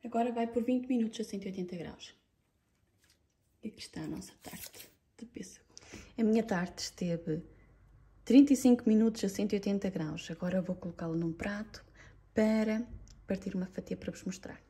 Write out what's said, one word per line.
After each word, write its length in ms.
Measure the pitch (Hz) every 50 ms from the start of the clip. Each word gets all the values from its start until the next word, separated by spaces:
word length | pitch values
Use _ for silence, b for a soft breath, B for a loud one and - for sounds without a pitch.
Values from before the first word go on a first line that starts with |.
| -
Agora 280 | 233 233 233 233 247
vai 140 | 233 233 233 233
por 160 | - 247 226
vinte 240 | 247 254 254 247 -
minutos 320 | 262 240 226 220 - -
a 40 | 214
cento 200 | - - 196 190
e 40 | 196
oitenta 280 | 185 185 180 180 185
graus. 380 | 170 156 - - - - - - _ _ _ _ _ _ _ _ _ _ _ _ _ _ _ _ _ _ _ _ _ _ _ _ _ _ _ _ _
E 60 | - 220
aqui 120 | - -
está 200 | - - - -
a 60 | 160
nossa 260 | 151 - - - - - _
tarte 460 | _ - - - - - - - - - _ _ _ _ _
de 80 | - 240
pêssego. 380 | 233 _ - 196 - - - _ _ _ B B B B B B B B -
A 60 | 226
minha 180 | 214 220 226
tarte 400 | 220 220 202 175 180 180 - -
esteve 600 | - - - - 190 175 170 165 165 - 156 170 - b b b b b b b b - - - - - _ - -
trinta 280 | - 226 269 285 285
e 40 | 277
cinco 320 | 247 - 254 240 240 - 220
minutos 340 | 220 214 226 226 220 -
a 60 | - 196
cento 240 | 190 - 202 208
e 40 | -
oitenta 320 | 202 196 202 202 202 - -
graus. 380 | 185 175 160 151 160 165 - -
Agora 300 | 170 - - 180 180 190
vou 140 | 175 180 180
colocá-la 400 | 180 - 170 170 - 170 165 160
num 180 | 165 170 165
prato 520 | 165 - - 202 202 208 214 - - - - B B B B B B B _ _ _
para 480 | 220 214 214 220 220 214 214 214 220 240 - - - - - - - -
partir 280 | - 196 190 - 196 -
uma 120 | 185 180
fatia 300 | - - - - - 185
para 140 | 185 - -
vos 140 | 175 - -
mostrar. 360 | - 185 - - - - - _